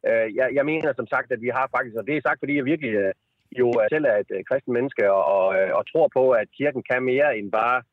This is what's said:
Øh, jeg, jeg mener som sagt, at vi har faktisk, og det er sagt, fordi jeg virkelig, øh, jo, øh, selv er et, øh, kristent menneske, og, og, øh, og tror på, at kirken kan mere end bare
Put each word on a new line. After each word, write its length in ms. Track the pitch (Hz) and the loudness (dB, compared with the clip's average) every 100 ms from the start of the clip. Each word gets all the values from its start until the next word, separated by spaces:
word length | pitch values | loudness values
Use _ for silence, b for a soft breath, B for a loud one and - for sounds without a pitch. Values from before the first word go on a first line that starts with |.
| - | 0
Øh, 180 | 113 113 104 | 0 0 -2
jeg, 80 | 131 135 | -2 0
jeg 60 | 143 | -2
mener 220 | 160 151 131 | -2 -2 -4
som 60 | 117 | -4
sagt, 140 | 147 - | -4 -4
at 60 | 120 120 | -6 -4
vi 40 | 123 | -4
har 100 | 131 123 | -4 -4
faktisk, 200 | 127 110 | -6 -8
og 60 | 107 | -6
det 60 | 147 | -4
er 100 | 147 | -2
sagt, 120 | 151 | -4
fordi 120 | 139 143 | -4 -4
jeg 80 | 127 | -2
virkelig, 200 | 160 139 107 | -4 -2 -2
øh, 80 | 98 92 _ _ _ - | -2 -4 _ _ _ -2
jo, 80 | 123 120 | 0 2
øh, 60 | 107 | 2
selv 100 | 156 143 | 2 2
er 40 | 104 | 0
et, 60 | 98 98 | 0 -6
øh, 40 | 90 | -4
kristent 260 | 135 - 120 | -4 -2 -2
menneske, 260 | 135 - 101 98 | -2 0 2 4
og, 80 | 76 98 | 4 2
og, 80 | 95 95 | 2 2
øh, 120 | 190 87 | 2 0
og 40 | - | 0
tror 160 | 160 151 - | 2 2 4
på, 60 | 131 117 | 4 4
at 80 | 104 _ | 0 _
kirken 240 | 139 135 - | -2 -2 -4
kan 120 | 127 127 | -2 0
mere 180 | 127 147 113 | 2 2 0
end 100 | 101 104 | -2 0
bare 180 | 113 127 123 | 2 0 -2